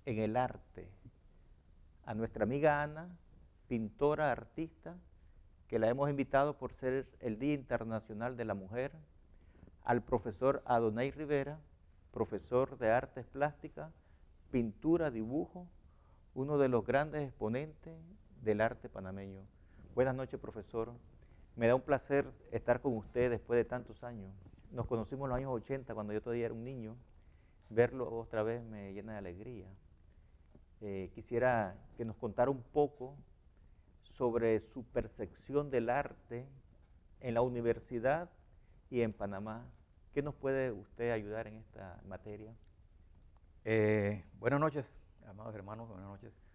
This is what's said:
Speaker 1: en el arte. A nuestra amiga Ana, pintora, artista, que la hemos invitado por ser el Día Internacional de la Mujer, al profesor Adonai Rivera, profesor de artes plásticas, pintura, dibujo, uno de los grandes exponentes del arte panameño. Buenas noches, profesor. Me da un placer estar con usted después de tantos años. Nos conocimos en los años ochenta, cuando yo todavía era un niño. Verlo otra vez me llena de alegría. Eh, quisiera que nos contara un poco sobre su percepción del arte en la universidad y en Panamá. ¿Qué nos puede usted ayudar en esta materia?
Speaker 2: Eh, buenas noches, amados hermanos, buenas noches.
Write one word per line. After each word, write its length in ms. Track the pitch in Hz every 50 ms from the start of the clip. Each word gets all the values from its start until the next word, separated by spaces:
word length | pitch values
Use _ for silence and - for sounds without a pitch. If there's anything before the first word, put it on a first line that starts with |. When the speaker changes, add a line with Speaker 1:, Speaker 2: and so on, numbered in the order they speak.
| -
Speaker 1:
en 160 | 139 110 110
el 160 | 110 107 110
arte. 560 | 123 127 - - - - - - - 85 92 95 - - - - - - - - - - - - - - - - - - - - - -
A 120 | - 113
nuestra 280 | 107 113 110 - 110 107
amiga 400 | 107 131 143 151 151 147 147 147
Ana, 340 | 151 151 156 170 180 175 - - - - - - - - _ - -
pintora, 600 | 127 113 110 101 - - 143 147 151 156 156 143
artista, 680 | 120 110 110 - - - 160 156 - - - 165 175 180 - - - - - - - - - - - - - -
que 100 | 113 113
la 80 | 110 113
hemos 220 | 120 135 143 147
invitado 480 | 143 139 135 - - 135 143 147 143 -
por 160 | 131 120 -
ser 340 | - 135 127 131 139 131 - - -
el 180 | - 120 107 107
Día 140 | 131 147 147
Internacional 840 | 139 127 - 120 113 113 113 113 110 107 - 110 104 113 127 131
de 80 | 117 117
la 120 | 110 101
Mujer, 360 | 101 95 92 110 123 131 139 147 160 151 - - - - - - - - - - - - - - - -
al 200 | - 123 120 -
profesor 580 | - 127 113 - 120 101 - 127 135 139 - -
Adonai 460 | - 123 117 117 110 107 117 127 139
Rivera, 500 | 131 143 156 143 147 139 139 143 151 156 - - - - - - - - - -
profesor 680 | - - 110 - - 95 - - 123 127 135 - 135 -
de 140 | 120 110
artes 340 | 113 127 135 135 - 135 120
plásticas, 640 | - - 135 143 151 147 - - 151 - - - 165 - - _ - - - - - - - - -
pintura, 600 | - 127 117 110 101 - - 156 165 170 160 147
dibujo, 540 | 120 113 110 113 131 156 175 - - 180 180 175 - - - - - - - - - - - - -
uno 240 | 131 135 143 151 143
de 100 | 139 135
los 180 | 123 117 101
grandes 380 | - 120 139 151 156 143 151 143
exponentes 720 | 131 - - 107 110 113 131 151 156 151 - - 160 165 160 165 170 - - - - - -
del 240 | 123 107 104 104
arte 260 | 110 113 117 - - 120
panameño. 540 | - - 95 95 95 98 98 98 95 95 98 101 - - - - - - - - -
Buenas 180 | 120 127 135 127
noches, 260 | 131 131 - - -
profesor. 540 | - 107 - 113 98 - - 113 113 120 120 120 - - - - - - - - - - -
Me 120 | 117 117 117
da 60 | 123
un 80 | 135
placer 500 | - - 143 127 - - 139 139 139 135 123 - - -
estar 300 | - 110 - - 120 117
con 140 | - 139 120
usted 360 | 110 98 - - 120 123 127
después 260 | 120 104 - - 120 120
de 80 | 113
tantos 380 | - 123 123 113 - 110 - -
años. 280 | 120 120 110 95 92 98 95 87 85 - - - -
Nos 140 | - 123 113
conocimos 400 | - 123 113 107 - 139 131 139
en 40 | 135
los 80 | 123 127
años 140 | 135 135
ochenta, 440 | 127 113 - - 139 135 127 123 110
cuando 180 | 107 104 104 104
yo 80 | 107
todavía 240 | - 120 117 120 117
era 80 | 113 113
un 100 | 113 117
niño. 320 | 127 135 127 110 107 113 123 - - - - - - - - - - - - - -
Verlo 440 | 107 113 120 123 131 131 123 - 117
otra 280 | 113 113 113 - 110 107
vez 200 | 113 113 120 117
me 300 | 113 107 104 101 98 95
llena 200 | 101 101 110 110
de 40 | 104
alegría. 500 | 98 90 85 90 107 123 123 104 92 95 95 95 - - - - - - - - - - - - - - - - - _ - -
Eh, 280 | 110 104 98 95 95 90 -
quisiera 600 | 117 - - 123 117 123 127 123 113 104 92 92 - - - - -
que 80 | 117
nos 100 | 113 104
contara 360 | - - 113 98 - 123 135
un 100 | 139 127
poco 540 | 120 - - 151 147 139 - - 127 131 143 135 - - - - - - - - - - - - - - - - -
sobre 560 | - - - 131 120 113 117 113 113 110 107
su 240 | - - - 131 117
percepción 880 | - - 123 117 110 - - 107 98 - - - - 135 147 147 143
del 180 | 131 120 113 113
arte 580 | 123 139 143 - - - - - 117 120 135 139 139 135 - - - - - - - - _ - - -
en 120 | - 127 113
la 80 | 117
universidad 880 | 123 127 123 120 117 117 113 113 - - 127 117 110 131 147 165 175 170 - - - - - - - - - - - -
y 100 | 127 120
en 120 | 117 110 104
Panamá. 520 | - 104 101 101 95 104 110 110 117 123 - - - - _ - - - - -
¿Qué 80 | 143
nos 140 | 139 147 -
puede 360 | - - 135 135 135 131 127
usted 380 | 107 98 101 - - - 117 120
ayudar 380 | 117 110 101 104 107 110 117 110
en 80 | 107
esta 440 | 110 110 - - 107 98 92 92 101 98 95
materia? 460 | 92 90 - 107 104 104 107 110 113 - - - - - - - - - - - - - - - - - - - - - -
Speaker 2:
Eh, 580 | 107 113 110 107 107 107 107 101 101 104 95 - - - -
buenas 200 | 113 120 139 143
noches, 340 | 156 156 143 151 120 - - - - - - - -
amados 300 | 123 95 101 110 117 120
hermanos, 340 | 104 95 98 107 110 117 113
buenas 180 | 104 92 95 98
noches. 240 | 101 101 113 110 - - - - -